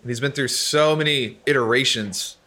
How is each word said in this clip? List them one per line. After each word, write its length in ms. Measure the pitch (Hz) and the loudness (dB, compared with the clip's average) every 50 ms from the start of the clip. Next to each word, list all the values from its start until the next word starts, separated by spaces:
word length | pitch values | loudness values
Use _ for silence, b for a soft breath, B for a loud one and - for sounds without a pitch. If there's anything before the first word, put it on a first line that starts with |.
| _ | _
He's 140 | 120 123 110 | -8 -6 -4
been 120 | 131 143 | -4 -4
through 160 | 135 147 135 123 | -2 -2 -2 -2
so 460 | - - - - - 151 151 151 156 | -2 -4 -4 0 2 4 4 4 2
many 420 | 156 156 151 147 139 123 104 - - _ | 2 2 0 0 0 -2 -4 -8 -6 _
iterations 920 | 139 147 135 120 110 120 127 135 127 - 117 107 101 92 - - - - _ _ | 0 2 2 4 4 2 2 2 2 0 -2 -4 -6 -6 -8 -8 -10 -12 _ _